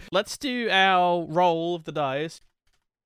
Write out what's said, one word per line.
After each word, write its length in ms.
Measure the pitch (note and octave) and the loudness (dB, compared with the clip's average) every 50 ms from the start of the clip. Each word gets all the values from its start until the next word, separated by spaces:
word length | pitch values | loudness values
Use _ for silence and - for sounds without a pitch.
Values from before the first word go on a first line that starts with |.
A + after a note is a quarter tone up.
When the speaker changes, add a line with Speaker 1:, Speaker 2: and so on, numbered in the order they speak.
Speaker 1:
<laughs> 100 | - - | -8 -4
Speaker 2:
Let's 260 | - F#3 A3 - - | -4 -4 -4 -4 -8
do 320 | - - C#4 B3 A#3+ A#3 G#3 | -8 -6 -6 -4 -4 -2 2
our 540 | F3+ F#3+ F#3+ F#3+ F#3+ F3+ F3+ F3+ F3 F3 E3 | 2 4 4 4 4 4 4 2 0 -2 -4
roll 480 | D3+ D#3 F3 F3+ F3+ E3 E3 E3 E3+ F3 | -2 2 2 4 4 2 0 -2 -4 -4
of 100 | E3 D#3 | -6 -8
the 60 | - | -8
dice. 480 | D3 D#3 D3 C3+ C3 C#3+ D#3 E3 - - _ _ _ _ _ _ _ _ _ _ _ _ _ | -6 -4 -4 -2 -2 -4 -6 -8 -10 -16 _ _ _ _ _ _ _ _ _ _ _ _ _